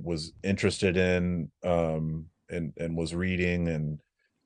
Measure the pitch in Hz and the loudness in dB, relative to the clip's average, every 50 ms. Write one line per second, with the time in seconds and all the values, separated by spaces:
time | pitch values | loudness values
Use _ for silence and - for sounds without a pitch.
0 | 71 85 85 78 80 82 - - - 98 98 98 110 95 - - 104 95 85 92 | -2 -4 -4 -4 -4 -8 -12 -6 -2 -2 0 2 2 0 2 2 2 2 4 4
1 | 92 90 90 90 87 90 87 85 78 - _ - - 90 85 85 82 80 80 80 | 4 4 4 2 2 2 0 -2 -4 -6 _ -6 -2 0 2 2 2 2 0 0
2 | 80 80 78 80 80 85 _ _ _ - 85 87 82 71 - - 82 82 82 82 | -2 -2 -4 -6 -8 -12 _ _ _ -8 -6 -4 -4 -6 -6 -6 -6 -4 -2 -2
3 | 82 78 85 87 92 92 92 87 90 90 90 87 85 82 80 76 78 76 76 73 | -2 -2 -2 -2 0 0 0 0 2 2 2 2 0 0 0 0 -2 -4 -4 -8
4 | _ _ _ _ _ _ _ _ _ | _ _ _ _ _ _ _ _ _